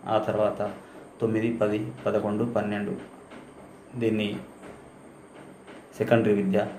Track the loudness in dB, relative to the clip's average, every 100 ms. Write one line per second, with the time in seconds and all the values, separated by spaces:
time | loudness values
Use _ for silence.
0 | 2 2 2 2 2 2 -4 -6 -16 -18
1 | -18 -2 0 2 2 2 2 2 -2 -4
2 | 0 2 2 0 0 0 0 -2 -2 -6
3 | -10 -18 -18 -18 -18 -20 -20 -20 -12 -2
4 | 2 2 0 -4 -10 -18 -18 -18 -20 -20
5 | -20 -20 -20 -20 -20 -20 -18 -18 -18 -4
6 | 4 4 6 4 4 2 0